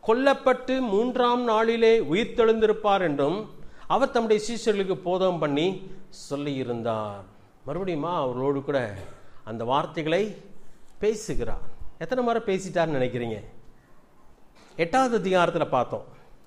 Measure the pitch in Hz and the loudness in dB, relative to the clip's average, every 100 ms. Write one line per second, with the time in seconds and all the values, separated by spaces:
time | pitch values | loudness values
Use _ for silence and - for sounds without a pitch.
0 | - 233 269 269 262 254 - 262 254 196 | 2 4 4 4 2 0 0 -2 2 2
1 | 247 247 240 247 240 220 226 233 226 226 | 0 2 2 2 2 2 2 4 6 6
2 | 147 175 226 - 226 226 214 208 208 196 | 4 0 0 4 4 6 4 2 2 2
3 | 180 143 143 190 220 - - - - 190 | 2 2 0 0 -6 -12 -16 -14 -2 2
4 | 269 247 226 214 214 233 - 202 190 180 | 2 2 2 2 0 -2 0 0 0 -2
5 | 175 180 190 175 151 143 175 190 - - | -2 2 2 2 0 2 0 -2 -10 -12
6 | - - - 139 147 135 120 120 113 110 | -12 -16 -10 -6 -4 -4 -4 -2 -2 -2
7 | 107 101 95 - - _ - 156 196 160 | -4 -8 -14 -20 -20 _ -8 -6 -4 -4
8 | 160 175 135 123 135 139 135 139 117 98 | -2 -2 -2 -2 0 -2 0 -2 -2 -8
9 | 92 - - - - 113 113 139 160 - | -12 -14 -16 -14 -10 -8 0 0 0 -4
10 | 156 170 214 180 - - - - - - | -2 0 -2 -6 -14 -12 -12 -14 -16 -2
11 | 208 220 - 147 107 107 - - - - | -2 -2 -2 0 2 2 0 -2 -6 -6
12 | 165 254 240 226 226 190 190 165 160 143 | -4 -2 0 0 0 -2 0 0 2 2
13 | 127 123 117 107 - - - - _ - | 0 0 -4 -6 -10 -16 -18 -20 _ -20
14 | - - - - - - - - 170 262 | -20 -20 -20 -20 -20 -20 -18 -4 0 2
15 | 262 226 180 185 170 170 143 131 120 107 | 2 2 2 4 4 2 0 0 0 -4
16 | - - - - | -10 -20 -20 -20